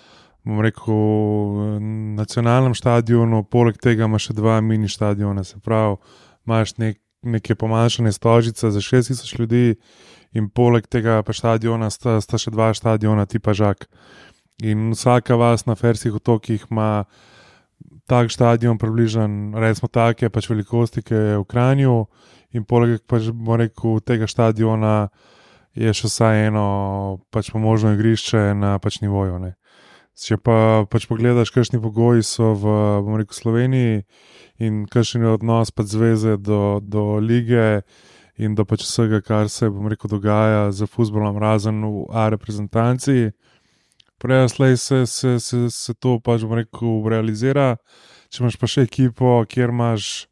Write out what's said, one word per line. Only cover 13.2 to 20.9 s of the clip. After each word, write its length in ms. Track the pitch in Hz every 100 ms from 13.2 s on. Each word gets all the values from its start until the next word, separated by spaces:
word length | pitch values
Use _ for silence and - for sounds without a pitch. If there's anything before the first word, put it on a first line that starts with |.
| 101
tipa 280 | 110 -
Žak. 340 | 101 104 95 - _ _ - - _ _ _
In 320 | 110 107 113
vsaka 440 | 110 123 123 - 120
vas 300 | 120 117 -
na 100 | 110
Ferskih 400 | 117 110 117 104
otokih 520 | - 110 - 107 -
ima 360 | 113 107 104 98 _ _ - _ _ _ _ - - -
tak 240 | 123 117
štadion 480 | - 120 117 120 110
približno, 800 | 110 113 113 113 107 104 104 107
recimo 300 | 113 110 117
take 400 | 120 117 113 117
pač 200 | 110 -
velikosti, 520 | 107 98 117 117